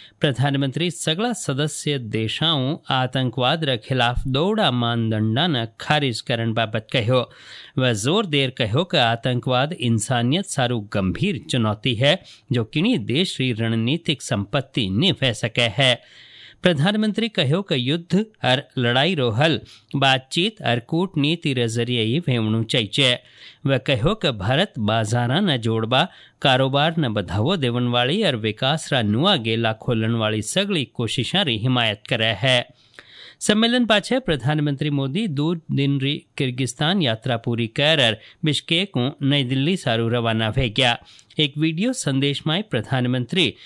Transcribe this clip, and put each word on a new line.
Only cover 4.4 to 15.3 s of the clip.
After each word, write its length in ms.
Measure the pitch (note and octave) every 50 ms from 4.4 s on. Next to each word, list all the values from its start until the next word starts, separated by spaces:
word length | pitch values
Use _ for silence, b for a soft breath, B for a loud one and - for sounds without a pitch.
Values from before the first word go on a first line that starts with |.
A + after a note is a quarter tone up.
| E3 G3 A3 A3 G3+ C#3+
मानदंडा 760 | B2 B2 A#2+ A#2 A#2 A#2 A2+ A2+ A2 G#2+ A2 A2 A2 C3 E3
न 200 | F#3 D3+ A#2+ A2+ A2 - -
खारिज 400 | - - D3+ D3+ C#3+ C3 A2+ -
करन 300 | - - B2 A#2 A2+ A2+ A2
बाबत 340 | A#2 A2+ G#2+ A2 A2+ - -
कहो। 300 | - C3 G#2 G#2+ B2+ B2+ A#2 B B B B B B B B B B C3+
वह 140 | B2+ B2+ A#2+
जोर 320 | G2 G#2 C3 F3 A3 A3
देर 240 | E3+ D3 C#3+ C3+ B2 B2+ -
कहो 260 | B2 G2+ G#2 C#3+ -
कि 140 | - - D3+
आतंकवाद 720 | A#2+ A2+ A#2 A2+ - C3 B2 A#2+ - C3 B2+ B2 C3+ D3+
इंसानियत 720 | F3 - C3 A#2+ A#2 G#2+ - - C3 A#2+ A#2+ B2 D3 F#3 G3
सारू 340 | - - - B2 A#2+ B2 A2+ G#2 G2+
गंभीर 480 | - G#2 F#2+ F#2 F2+ G2 C#3+ G#3 F#3 A2 - -
चुनौती 440 | - B2+ A2+ A2 G2+ G#2 - C3+ A#2+
है, 240 | G#2 C3+ C#3+ E3+ F#3 B B B B B -
जो 120 | A#2+ A#2+ A2
किनी 300 | - - D3 F3+ A#3+ B3+ D#3 G2+
देश 340 | A2 A#2 D3+ F#3 - - -
री 120 | C3 B2+ A2+
रणनीतिक 680 | G#2+ A#2 A2+ A2+ A2+ A2+ A#2+ D3+ E3 - - D3 - -
संपत्ति 640 | - - G2+ G2 - - C#3+ - - - D3+ A2 F#2
ने 220 | F#2+ A2 E3 G3
फै 220 | - - C3+ C3